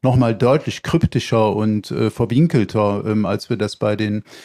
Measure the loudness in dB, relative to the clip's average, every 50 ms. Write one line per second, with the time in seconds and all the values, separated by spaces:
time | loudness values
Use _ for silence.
0 | -2 2 2 4 2 2 2 2 2 2 2 2 0 -4 -8 -8 -4 -2 0 2
1 | 2 2 0 -2 -2 0 2 2 2 2 2 0 0 0 0 -2 -4 -6 -4 -2
2 | -2 -2 0 -2 -4 0 2 2 2 4 2 0 0 0 0 0 0 0 0 -2
3 | -2 -2 -2 0 0 -2 -2 -4 -4 -6 -4 -4 -4 -6 -4 -4 -2 -2 -2 -2
4 | -2 -4 -4 -6 -8 -10 -18 -20 -20